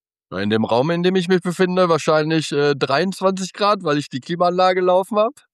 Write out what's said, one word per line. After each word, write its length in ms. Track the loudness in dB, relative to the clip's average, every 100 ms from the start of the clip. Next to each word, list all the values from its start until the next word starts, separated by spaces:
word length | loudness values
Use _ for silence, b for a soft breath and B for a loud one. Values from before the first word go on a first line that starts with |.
| _ _ -12
In 200 | -6 -2
dem 140 | 0
Raum, 260 | 0 0 0
in 120 | 0
dem 140 | 0 0
ich 120 | 0
mich 120 | 0
befinde, 480 | 0 -2 0 2 2
wahrscheinlich, 640 | 2 2 0 2 -2 -2
äh, 220 | 0 0
dreiundzwanzig 800 | 0 0 0 -2 -2 -2 -2 -6
Grad, 280 | -2 0 0
weil 140 | 0 -2
ich 120 | -4
die 120 | -10
Klimaanlage 600 | -8 -2 0 2 2 2
laufen 340 | 2 2 0 0
hab. 160 | -2 -4 _